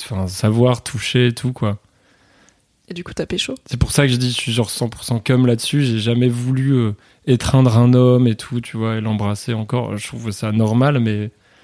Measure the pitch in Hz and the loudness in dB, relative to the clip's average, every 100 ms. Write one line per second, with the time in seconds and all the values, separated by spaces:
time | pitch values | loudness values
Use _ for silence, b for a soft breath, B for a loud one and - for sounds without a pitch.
0 | - 95 92 92 107 117 123 117 - 107 | -8 -4 -4 -2 0 4 4 2 -4 -8
1 | - 127 123 113 127 123 107 104 b b | -2 0 0 0 -6 -4 -4 -4 b b
2 | b b b b b b b _ - 175 | b b b b b b b _ -16 -14
3 | - - 156 - - 262 - 120 - - | -10 -8 -6 -6 -6 -10 -8 -2 0 2
4 | 139 123 123 120 - 113 107 - 117 - | 2 2 -2 -2 -2 -2 -2 -4 -6 -6
5 | - 120 - 127 127 117 - 147 131 113 | -4 -2 0 2 4 2 0 0 0 0
6 | 110 120 123 120 127 131 135 131 110 101 | 0 2 2 0 -2 0 2 2 0 -4
7 | b b - 123 - 131 131 113 120 127 | b b 0 0 2 4 4 6 6 6
8 | 127 123 120 107 - 120 120 113 113 110 | 6 4 2 0 -6 -8 -6 -6 -4 -4
9 | 110 107 101 104 - 110 107 123 110 104 | -2 -2 -2 -4 -4 -6 -4 -4 -4 -8
10 | - 120 117 101 110 110 107 117 143 139 | -10 -10 -10 -6 -2 0 2 2 2 2
11 | 113 104 104 b b b | 0 -2 -6 b b b